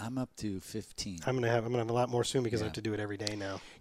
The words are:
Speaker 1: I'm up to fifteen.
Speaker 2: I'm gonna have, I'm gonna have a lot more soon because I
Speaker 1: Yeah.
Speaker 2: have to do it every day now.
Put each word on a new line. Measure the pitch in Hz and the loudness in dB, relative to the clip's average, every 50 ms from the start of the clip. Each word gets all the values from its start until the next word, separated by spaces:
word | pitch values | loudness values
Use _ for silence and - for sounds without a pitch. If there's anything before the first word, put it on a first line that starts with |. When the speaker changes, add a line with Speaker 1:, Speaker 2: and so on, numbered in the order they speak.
| 104 | -6
Speaker 1:
I'm | 117 127 131 | -2 -2 -2
up | 127 - - - | -2 -2 -4 -4
to | 107 107 98 92 | -2 -2 -2 -2
fifteen. | - - - 110 95 - - - - 104 92 82 80 | -6 -6 -6 -6 -6 -6 -8 -8 -6 -6 -6 -2 0
Speaker 2:
I'm | 127 127 | 0 2
gonna | 131 120 117 | 4 4 4
have, | 117 117 113 | 4 4 4
I'm | 120 | 2
gonna | 123 120 113 | 2 0 2
have | 113 | 2
a | 117 | 4
lot | 123 123 127 | 2 4 4
more | 123 120 117 | 4 2 2
soon | - - 135 120 | 4 2 2 2
because | 113 120 110 | 2 2 0
I | 107 | 0
Speaker 1:
Yeah. | 107 | -2
Speaker 2:
have | - | -2
to | - | -4
do | 104 113 107 | -2 -2 -2
it | 104 | -2
every | 104 101 104 98 | -2 -4 -4 -4
day | 110 104 104 | -4 -4 -2
now. | 104 98 98 95 92 - - - - | -2 -4 -4 -4 -6 -8 -12 -18 -2